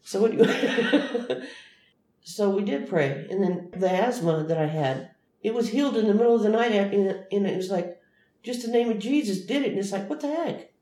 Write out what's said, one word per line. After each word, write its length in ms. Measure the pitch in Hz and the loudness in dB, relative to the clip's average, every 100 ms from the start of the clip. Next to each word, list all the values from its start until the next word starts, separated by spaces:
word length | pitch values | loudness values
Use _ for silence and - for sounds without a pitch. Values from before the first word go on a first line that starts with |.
So 240 | - 190 | -4 0
anyway, 1200 | 226 - - - - - - 294 - 240 - 254 - - - _ | 2 4 4 4 0 0 2 2 0 -6 -4 -8 -8 -16 -20 _
<laughs> 400 | _ _ _ _ | _ _ _ _
so 260 | - 190 202 | -16 -2 0
we 140 | 196 | 0
did 260 | 202 139 - | 0 -4 -2
pray. 380 | 180 139 143 - | 0 0 -2 -6
And 140 | 185 | -2
then 260 | 185 175 - | 0 -2 -6
the 160 | 180 185 | -2 0
asthma 520 | 185 233 233 170 160 | 2 0 0 0 0
that 140 | 156 160 | 0 0
I 100 | 151 | 0
had, 440 | 156 135 131 - _ _ _ | 0 -2 -2 -8 _ _ _
it 120 | 214 | -4
was 160 | 233 220 | -2 0
healed 280 | 240 285 220 | 0 0 2
in 100 | 214 | 2
the 60 | |
middle 220 | 208 233 | 4 4
of 80 | 233 | 4
the 60 | 208 | 4
night. 220 | 220 240 | 2 4
And, 540 | 208 196 202 190 190 - | 2 2 2 0 -2 -4
and 160 | 202 196 | -2 0
it 100 | 185 | -2
was 120 | 185 | -2
like, 280 | 185 170 - _ _ _ _ | -4 -4 -12 _ _ _ _
just 200 | 226 240 | -8 -6
the 80 | 226 | 0
name 180 | 233 240 | 2 2
of 100 | 202 | -2
Jesus 460 | 226 294 208 185 | 0 0 0 -4
did 180 | - 277 | -2 -2
it. 80 | 247 | 0
And 80 | 190 | -2
it's 120 | 196 | -4
like, 180 | 196 - | -4 -6
what 120 | 302 | -6
the 60 | 285 | -4
heck? 440 | 311 311 - - _ | -4 -4 -6 -14 _